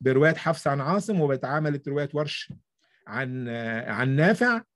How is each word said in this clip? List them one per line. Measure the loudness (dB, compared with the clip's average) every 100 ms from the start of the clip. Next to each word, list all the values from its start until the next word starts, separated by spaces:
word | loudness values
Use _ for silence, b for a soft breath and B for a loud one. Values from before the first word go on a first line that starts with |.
برواية | 2 4 4
حفص | 4 -2 -2 -2
عن | -2
عاصم، | 0 -2 0 0
واتعملت | 2 0 -2 -2 -2 -4 -4
رواية | -4 -2
ورش | -4 -4 -6 -12 -18 _ _ _ _ -10
عن، | -6 -6 -6 -6
آه، | -6 -6 -6 -4
عن | -2 2
نافع. | 4 4 4 2 0 -4